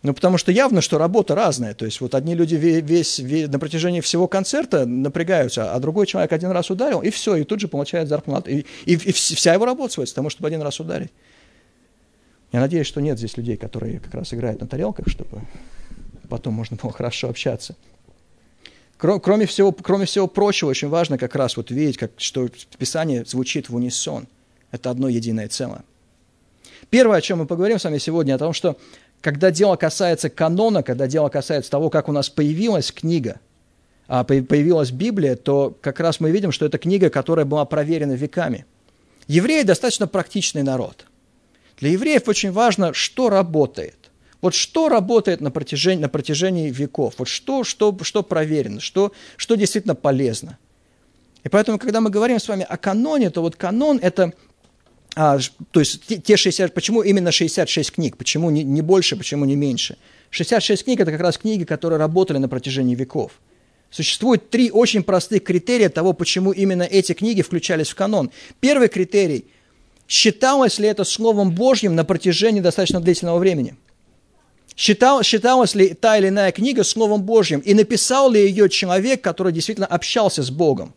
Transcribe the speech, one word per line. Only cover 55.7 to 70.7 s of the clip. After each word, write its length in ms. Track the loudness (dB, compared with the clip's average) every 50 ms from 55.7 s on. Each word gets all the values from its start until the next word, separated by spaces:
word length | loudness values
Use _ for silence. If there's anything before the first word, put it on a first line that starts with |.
| 2 2
есть 240 | 2 2 -2 -8 -6 -8
те, 100 | -8 -6
те 200 | 4 4 4 4
шестьдесят, 360 | 4 0 0 0 -2 -2 -2
почему 300 | -4 -4 0 0 0 2
именно 280 | 2 2 2 2 2
шестьдесят 380 | 0 0 0 0 0 -2 -2 0
шесть 220 | 0 -2 -2 -4
книг, 260 | -4 -4 -4 -4 -4 _
почему 320 | -6 -4 -2 0 0 2
не, 140 | 0 0 0
не 180 | 0 0 0
больше, 340 | 2 4 4 4 4 2 -2
почему 300 | -4 -6 -6 -4 -2 0
не 100 | 0 2
меньше? 420 | 0 0 0 -2 -2 -4 -8 -8 _ _ _ _ _ _ _
Шестьдесят 320 | -6 -6 -2 0 0 0 2
шесть 220 | 2 0 0 0
книг — 140 | -2 2 2
это 120 | 2 0
как 100 | 0 0
раз 160 | 0 0 -2 0
книги, 260 | -2 -2 -2 -2 -2
которые 360 | -4 -4 -4 -2 0 0 2
работали 400 | 0 2 2 2 2 2 0 -2
на 100 | -2 -2
протяжении 460 | -4 -6 -6 -4 -4 -2 0 0 0
веков. 380 | -2 -4 -6 -4 -6 -6 -6 -8 _ _ _ _ _ _ _ _ _ _ _
Существует 580 | -10 -6 -4 -4 -2 0 2 2 2 2 0 _
три 220 | 0 2 2 4
очень 320 | 4 4 2 4 2 0 0
простых 400 | 2 0 0 0 0 -2 -2 0
критерия 460 | 0 -2 0 0 2 2 4 4 2
того, 240 | 2 2 2 2 2
почему 380 | 0 -2 -2 -2 0 0 0
именно 320 | 0 2 0 0 2 0 -2
эти 300 | 2 2 2 2 2 -2
книги 300 | -2 0 -2 0 0 0
включались 460 | 0 -2 -4 -2 -2 -2 -2 -2 -4
в 60 | -2
канон. 360 | -4 -2 0 0 0 -2 -2 -6 -12 -20 -20 -12 _
Первый 280 | 2 2 4 6 4 4
критерий. 580 | 4 0 -2 2 2 2 2 2 0 -4 -6 _ _ _ _ _ _ _ _ _ _ _ _ _
Считалось 720 | 0 4 4 4 4 4 2 2 4 4 4 2